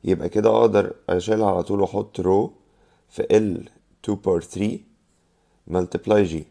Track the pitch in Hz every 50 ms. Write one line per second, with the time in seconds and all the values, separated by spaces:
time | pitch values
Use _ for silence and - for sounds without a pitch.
0 | - - 92 82 80 87 - 104 104 110 110 113 117 113 101 104 95 - - -
1 | _ - 87 90 87 107 110 110 110 98 92 90 85 - 101 101 98 - - 101
2 | 107 - - - - 90 95 101 113 - - _ _ _ _ _ _ _ _ _
3 | _ _ _ - - - - 107 110 101 87 85 - - _ _ _ _ _ _
4 | - - 104 101 - 95 92 85 - - - - 101 107 - - - _ _ _
5 | _ _ _ _ _ _ _ _ _ _ _ _ _ - 80 92 90 - - -
6 | - 104 107 104 101 85 82 80 76 _